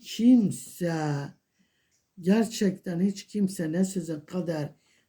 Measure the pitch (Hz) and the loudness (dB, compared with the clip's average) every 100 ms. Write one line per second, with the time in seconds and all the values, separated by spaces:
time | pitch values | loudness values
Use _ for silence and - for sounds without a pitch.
0 | - - 233 247 190 - - - 170 160 | -12 2 6 6 4 -2 -10 -6 -4 -2
1 | 151 143 143 - _ _ _ _ _ _ | -2 -2 -6 -14 _ _ _ _ _ _
2 | _ - 175 214 226 - 202 190 - 170 | _ -4 2 2 2 0 0 0 -4 0
3 | 196 196 - 208 190 - 160 170 185 185 | 0 -2 -6 -2 -2 -2 -2 0 0 -2
4 | 160 151 - 180 170 160 143 - _ _ | -6 -8 -6 -6 -2 -4 -6 -10 _ _